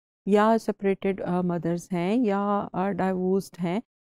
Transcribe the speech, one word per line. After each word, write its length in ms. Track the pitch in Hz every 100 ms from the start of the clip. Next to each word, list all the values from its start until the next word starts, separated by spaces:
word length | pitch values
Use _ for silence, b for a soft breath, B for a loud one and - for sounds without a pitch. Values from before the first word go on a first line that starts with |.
| _ _ 190
या 300 | 208 214 226
सेपरेटेड, 640 | - - 196 190 196 190
अ, 200 | - 180
मदर्स 500 | 180 175 165 175 -
हैं 260 | 175 175 240
या, 520 | 214 196 202 202 -
अ, 160 | 175 196
डाइवोर्स्ड 680 | 175 185 185 185 190 - -
हैं, 220 | 175 196 - _